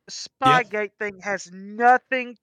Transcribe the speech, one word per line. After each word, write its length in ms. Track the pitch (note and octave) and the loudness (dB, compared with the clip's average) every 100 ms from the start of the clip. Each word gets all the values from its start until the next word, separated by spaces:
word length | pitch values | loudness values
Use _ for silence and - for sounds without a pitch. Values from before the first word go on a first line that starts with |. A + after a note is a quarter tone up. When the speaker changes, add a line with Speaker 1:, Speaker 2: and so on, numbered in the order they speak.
| - | -18
Speaker 1:
The 40 | |
Spygate 600 | - - _ C4 B3+ A3 | -16 -16 _ 2 2 2
Speaker 2:
Yep. 200 | G#3+ G3+ - | -4 -6 -8
Speaker 1:
thing 200 | G#3 F#3+ | -10 -8
has 280 | G3+ F#3+ F3 | -8 -8 -8
nothing 880 | F#3 G3 G#3+ A#3+ B3+ - C4 B3 A#3 | -18 -16 2 4 4 2 -6 -6 -10